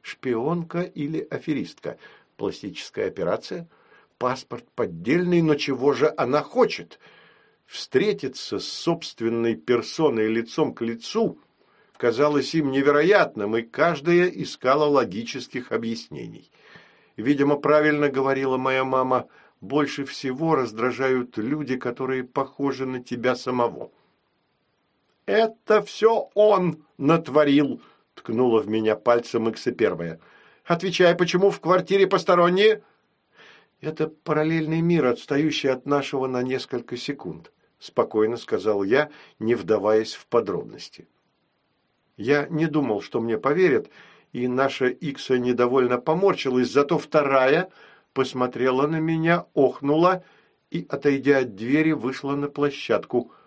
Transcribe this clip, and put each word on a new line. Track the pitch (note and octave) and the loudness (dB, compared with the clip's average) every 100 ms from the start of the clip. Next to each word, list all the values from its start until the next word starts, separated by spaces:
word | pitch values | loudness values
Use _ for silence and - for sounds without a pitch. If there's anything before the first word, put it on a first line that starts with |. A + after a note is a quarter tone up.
Шпионка | - - C3 A#2 C3 F3 E3 E3+ | -20 -10 -4 -2 -2 -4 -4 -6
или | F3 - D3 D#3 - | -6 -6 -6 -6 -6
аферистка? | D3 - C#3+ - - - C#2 - - _ - | -8 -4 -4 -6 -10 -12 -12 -16 -20 _ -8
Пластическая | G2+ - G2+ - - - G2+ | -8 -6 -10 -14 -12 -6 -6
операция? | - F2 G#2 - F3+ E3+ _ _ _ _ - | -4 -4 -4 -6 -12 -12 _ _ _ _ -6
Паспорт | B2 B2 - A#2 - - | -4 -4 -8 -16 -12 -6
поддельный, | G#2 E2 F#2 E3 F3+ F3 | -6 -6 -2 0 2 2
но | D#3+ D3 | 2 0
чего | - B2+ C3+ | -2 -2 -2
же | B2 D3+ - | 0 0 0
она | B2 C#3+ | -2 -2
хочет? | - B3 A#3 - E2+ - - - _ _ _ _ _ | -2 0 0 0 -14 -20 -20 -20 _ _ _ _ _
Встретиться | - - B2+ G3+ F3 C3+ - - G2+ | -16 -4 0 0 -2 -6 -10 -8 -8
с | - | -8
собственной | - - E3+ - - A2+ A#2 A#2 A2+ | -6 -4 -4 -6 -6 -4 -2 -2 -2
персоной | - A#2+ A#2 - D#3 A#2 A2 | 0 0 -2 -2 0 0 0
лицом | A2+ A#2 - B2 | -2 -4 -2 -4
к | - | -2
лицу | A#2 A#2 - G#3+ A3 - _ _ _ _ _ - | -8 -8 -6 -2 -2 -4 _ _ _ _ _ -4
казалось | A#2+ A2+ D3 D3 C3+ E3 | -2 2 2 2 0 -2
им | C#3+ | 0
невероятным, | C3+ C#3 D3 D#3+ G3+ D#3+ - G#2 A2+ | 0 2 4 4 4 2 -2 -2 -2
и | |
каждая | A2+ - E3 D3+ D#3 F3 F3+ | -4 0 0 0 2 2 2
искала | - - - B2+ C#3+ D3+ | -2 -10 -4 0 2 4
логических | C#3 A2 F#2+ A#2 C3+ A#2+ B2+ B2 | 2 2 -4 -8 -10 -10 -10 -6
объяснений. | A#2 A2+ A2+ - C#2+ D#2+ G#2+ - _ - - - _ _ - | -6 -4 -8 -10 -14 -14 -16 -20 _ -20 -20 -20 _ _ -6
Видимо, | A2+ C#3+ C#3+ C#3+ | 0 2 2 2
правильно | C#3+ D3+ D3+ D3 D3 | 4 4 4 2 2
говорила | C3 C3+ C3+ C3+ C3 | 0 0 0 0 0
моя | C3 C3 C3 | 0 0 0
мама: | C3 C3 B2+ - _ _ _ | 0 2 0 -2 _ _ _
"Больше | F#2+ C#3 C#3+ - C3+ | -4 -2 0 -4 -10
всего | - C3+ B2+ D#3+ D3 | -8 -8 -4 0 0
раздражают | A#2+ A2 B2 B2 C3+ C3 A#2+ - | 0 -2 -4 0 0 0 -2 -6
люди, | A2 D3+ C3+ B2+ | -4 -4 -4 -4
которые | B2+ A#2+ C3 C3 B2+ | -4 -6 -4 -4 -4
похожи | - C3+ - C#3 B2+ C3 | -4 -6 -4 -4 -4 -6
на | B2+ B2 | -8 -8
тебя | B2 A#2+ B2 | -4 -2 -2
самого". | - B2+ A#2+ E2 - _ _ _ _ _ _ _ _ _ _ _ _ _ - | -2 -2 -2 -4 -14 _ _ _ _ _ _ _ _ _ _ _ _ _ -2
"Это | G#3 A3+ - - G#3+ | 2 2 0 2 2
всё | G#3 - A3 G3 - - | 2 2 2 2 0 4
он | G#3+ G3 F3+ D#3+ _ - | 6 6 2 -2 _ -2
натворил", | C3+ E3 D#3+ C#3 D3 C#3+ D3 D3+ - _ _ - | 2 2 4 4 6 6 4 -2 -12 _ _ -16
ткнула | - A2+ B2 A2+ | -4 0 4 4
в | G#2 | 2
меня | A2 A2 G#2+ | 0 2 2
пальцем | - A#2+ A#2 A#2 A2+ | 2 2 0 -2 -2
икса | A2+ - | -4 -6
первая. | - G#2+ E2+ E2+ E2 _ _ _ _ - | 0 0 0 -8 -10 _ _ _ _ -4
"Отвечай, | E3+ F#3+ F3 F3 E3+ | -2 -2 4 4 4
почему | F3 F3+ G3 | 2 2 2
в | G3 | 2
квартире | D#3+ F3+ F3+ G3 F#3+ | 2 2 2 2 4
посторонние?" | F#3+ F3+ F3 F3 F3+ G#3+ G#3+ - _ _ _ _ _ - - _ _ | 2 2 4 4 4 4 2 -2 _ _ _ _ _ -20 -20 _ _
"Это | C#3 - D#3 | -8 -4 -4
параллельный | - - D3+ D#3 E3 D#3 E3 | -6 -4 0 0 0 0 0
мир, | E3+ E3+ B2+ | 2 4 2
отстающий | - - C#3+ D#3 D3 C#3 | 0 -2 0 0 0 0
от | C3 C3+ | -2 0
нашего | C#3+ C#3 C#3 C3 | -2 -2 -4 -2
на | B2+ | -2
несколько | B2+ B2+ - B2 - A#2+ | -2 -4 -6 -8 -8 -10
секунд", | - C#3 F2+ E2 - _ _ _ | -8 -8 -10 -12 -16 _ _ _
спокойно | - - A2 A2 A2 A#2 | -6 -2 0 2 0 -2
сказал | - G#2+ G2 G#2 G2 | -4 -4 0 -2 2
я, | B2 D3+ - - - | 0 0 -6 -20 -8
не | A2 A#2 | -2 -2
вдаваясь | E2+ G#2+ G2+ A2 A2 - | 0 0 2 0 0 -8
в | - | -4
подробности. | A#2+ G2+ F2 A#1 - - - - _ _ _ _ _ _ _ _ _ _ - | -2 0 -4 -8 -14 -20 -20 -20 _ _ _ _ _ _ _ _ _ _ -6
Я | G#2+ C#3+ C#3+ | 0 0 0
не | D3+ D#3+ | -2 0
думал, | D3 C3 G#2 | 0 0 -2
что | - B2 | -4 -4
мне | A2+ A2 | -2 -2
поверят, | C3+ D#3 F3+ B2 - - - - _ B2 | 0 2 2 2 -2 -12 -20 -20 _ -6
и | B2+ | -4
наша | B2 C3+ - B2+ | 0 -2 0 -2
икса | B2 C#3+ C3+ - B2+ | -2 -8 -8 -2 0
недовольно | B2 A#2+ B2 C3 B2 B2 | 0 2 2 2 2 0
поморщилась, | B2 D#3+ G3 - C#3 B2+ A#2+ | 0 2 2 0 0 0 2
зато | B2+ C#3+ D#3+ | 2 2 0
вторая | - D#3 C#3 C3+ C3 D3+ F#3 - - - _ | 0 0 4 4 4 2 0 -10 -20 -20 _
посмотрела | - B2+ C3 B2+ B2 B2+ B2+ D3 | -4 -2 -2 -2 0 0 2 0
на | D#3+ | 0
меня, | D#3+ D#3+ D#3+ E3+ - - | -2 0 2 0 0 2
охнула | C3 - C#3 D3+ F3 F3+ - _ _ _ _ | 2 2 0 2 4 2 -4 _ _ _ _
и, | E3+ - | -10 -8
отойдя | - D3 C#3 C3 C#3 | -2 0 2 4 4
от | B2 G2 | 2 -4
двери, | A2+ D3 D#3+ | -2 0 2
вышла | D3+ A#2 C3+ C#3 C#3 | 0 -2 -6 -6 -4
на | C#3+ | -4
площадку. | C#3+ C#3+ C#3 - G#2+ - B2 A#2+ - | -2 -2 -2 -2 -2 0 -4 -4 -10